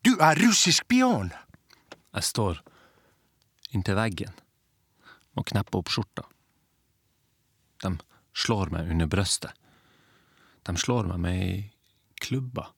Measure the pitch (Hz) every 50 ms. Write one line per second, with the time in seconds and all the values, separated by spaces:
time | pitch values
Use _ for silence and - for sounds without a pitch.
0 | - 247 254 180 156 160 156 - - 240 208 - - 180 156 - - _ 247 254
1 | 262 254 220 117 95 87 - - - _ - _ _ _ - _ _ _ - _
2 | _ _ - 101 - - - - 107 95 85 - _ - _ _ _ _ _ _
3 | _ _ _ _ _ _ _ _ _ _ _ _ _ - - 101 92 - 98 101
4 | 113 113 92 - - - - - _ _ _ _ _ _ _ _ _ _ _ _
5 | _ - - _ _ _ _ - - - - 101 98 - - 98 85 - - -
6 | 110 _ _ - - _ _ _ _ _ _ _ _ _ _ _ _ _ _ _
7 | _ _ _ _ _ _ _ _ _ _ _ _ _ _ _ _ - 95 90 80
8 | - _ _ _ _ _ _ - - - 117 101 95 80 82 82 82 85 82 82
9 | 82 76 98 98 98 - - - - - - _ _ _ _ _ _ _ _ _
10 | _ _ _ _ _ _ _ _ _ _ _ _ _ - 87 85 - - 123 120
11 | 104 87 90 87 87 87 92 92 92 90 92 98 101 104 _ _ _ _ _ _
12 | _ _ _ - - - 123 135 131 127 123 110 - - _